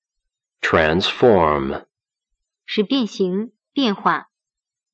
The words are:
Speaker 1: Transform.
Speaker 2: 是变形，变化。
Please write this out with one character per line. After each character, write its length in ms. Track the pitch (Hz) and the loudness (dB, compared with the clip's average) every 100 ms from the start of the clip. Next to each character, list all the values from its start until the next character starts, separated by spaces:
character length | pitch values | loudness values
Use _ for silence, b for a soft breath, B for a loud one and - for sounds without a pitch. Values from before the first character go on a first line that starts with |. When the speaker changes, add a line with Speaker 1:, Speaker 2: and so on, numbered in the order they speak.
| _ _ _ _ _ _ | _ _ _ _ _ _
Speaker 1:
Transform. 1300 | - 90 78 85 95 - 127 98 80 73 67 - - _ _ _ _ _ _ _ - | 0 2 2 0 -2 2 4 6 4 0 -4 -8 -12 _ _ _ _ _ _ _ -8
Speaker 2:
是 180 | - | -4
变 240 | 208 269 214 | -2 -2 -4
形， 440 | - 190 185 226 - _ | -4 -4 -4 -8 -12 _
变 240 | - 254 196 | -2 -2 -2
化。 340 | 185 156 - _ _ _ _ _ _ | -2 -4 -8 _ _ _ _ _ _